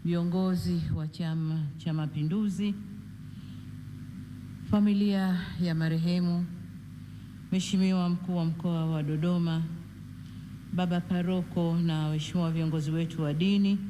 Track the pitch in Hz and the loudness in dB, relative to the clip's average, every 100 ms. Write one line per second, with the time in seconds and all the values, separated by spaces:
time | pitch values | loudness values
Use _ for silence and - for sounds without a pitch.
0 | 170 170 175 180 185 180 170 170 156 160 | 0 0 2 2 2 2 2 0 0 -2
1 | 156 - 165 160 156 160 147 - 165 160 | -2 -4 -2 0 0 -2 -2 -4 -2 -2
2 | 151 151 151 196 208 175 202 196 - - | -2 -2 0 2 0 0 -2 -2 -8 -12
3 | - - - - - - - - - - | -12 -14 -14 -14 -12 -12 -12 -12 -12 -12
4 | - - - - - - - 208 208 202 | -12 -12 -12 -12 -12 -12 2 6 6 6
5 | 202 196 190 180 180 175 175 160 165 165 | 4 4 2 0 -2 -2 0 2 2 2
6 | 170 180 175 175 175 - - - - - | 2 2 2 2 -2 -6 -12 -14 -14 -14
7 | - - - - - 185 - 196 190 185 | -14 -14 -14 -14 -2 -2 2 2 4 4
8 | 175 175 180 175 165 165 180 165 160 160 | 2 0 0 0 0 0 0 0 0 0
9 | 147 156 175 175 170 160 165 165 - - | 0 0 2 2 2 0 -2 -6 -12 -14
10 | - - - - - - - - 180 175 | -14 -14 -12 -12 -12 -12 -4 -2 2 0
11 | - 180 175 185 170 185 170 165 170 156 | 0 0 2 0 0 0 2 2 2 2
12 | 156 156 151 180 165 165 160 156 147 160 | 2 0 0 0 2 2 0 0 0 0
13 | 165 - 151 151 190 202 196 202 - | 0 0 0 2 4 4 4 2 -2